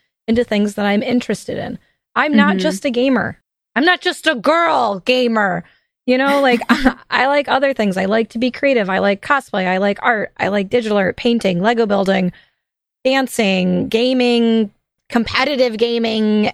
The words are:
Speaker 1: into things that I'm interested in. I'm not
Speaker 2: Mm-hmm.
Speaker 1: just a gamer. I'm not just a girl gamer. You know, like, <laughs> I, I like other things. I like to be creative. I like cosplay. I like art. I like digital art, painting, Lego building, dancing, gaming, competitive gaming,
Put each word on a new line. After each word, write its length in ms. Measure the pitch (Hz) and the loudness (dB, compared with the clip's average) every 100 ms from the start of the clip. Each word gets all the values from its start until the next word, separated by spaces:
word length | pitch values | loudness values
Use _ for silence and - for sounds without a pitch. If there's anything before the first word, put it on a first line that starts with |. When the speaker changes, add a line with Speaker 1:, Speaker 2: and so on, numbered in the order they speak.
| _ _ - | _ _ -2
Speaker 1:
into 160 | 233 | -2
things 300 | 240 208 208 | 0 0 0
that 120 | 208 202 | -2 0
I'm 160 | 208 | 0
interested 560 | 220 247 - 196 - - | 0 -2 -2 -6 -6 -8
in. 200 | - - _ _ _ | -8 -12 _ _ _
I'm 200 | - 302 | -2 2
not 160 | 233 294 | 2 2
Speaker 2:
Mm-hmm. 60 | 190 | 2
Speaker 1:
just 240 | 311 294 | -2 -2
a 60 | 285 | -2
gamer. 480 | 240 269 240 - - _ _ _ - | 0 0 0 -2 -10 _ _ _ -2
I'm 80 | |
not 160 | 339 349 | 0 0
just 260 | 359 339 311 | -2 -2 -2
a 80 | |
girl 640 | 254 277 330 330 277 226 196 | 0 0 2 2 0 -2 -2
gamer. 640 | - 254 240 220 202 175 - _ _ _ - | 0 0 0 0 -2 -4 -8 _ _ _ -2
You 100 | 254 | 0
know, 220 | 277 285 | 2 2
like, 200 | 269 240 | 2 2
<laughs> 40 | - | 2
I, 260 | 262 262 - - | 0 0 -2 -2
I 160 | - 262 | -2 2
like 220 | 285 269 | 0 0
other 260 | 262 277 | 0 0
things. 220 | 262 208 185 | 0 -2 -2
I 60 | 190 | 0
like 240 | 226 226 | -2 -2
to 80 | 226 | -2
be 120 | 254 | -4
creative. 380 | - 277 240 190 | 0 0 2 0
I 120 | 190 | 0
like 200 | 202 202 | 0 -2
cosplay. 440 | - 277 - 202 185 | -2 -2 -2 -4 -2
I 120 | 185 | 0
like 200 | 202 202 | 0 0
art. 300 | 247 214 - - | -2 -2 -4 -4
I 100 | 190 | -2
like 220 | 202 196 | -2 0
digital 260 | 247 220 202 | -2 0 0
art, 200 | 185 - | 0 -2
painting, 440 | 240 233 190 175 | 0 0 0 0
Lego 240 | 208 233 | 0 0
building, 480 | 220 196 190 196 180 - _ _ _ _ _ _ | 0 0 2 0 -2 -6 _ _ _ _ _ _
dancing, 840 | 262 269 254 - 202 190 180 180 190 | 0 0 0 0 0 2 0 0 0
gaming, 840 | 220 254 254 240 240 226 226 208 - _ _ - | 0 0 2 2 2 2 2 0 -6 _ _ -4
competitive 680 | 240 220 233 269 262 247 214 | -4 -2 -2 0 0 0 0
gaming, 760 | 233 233 226 220 214 214 208 | -2 0 -2 0 2 2 0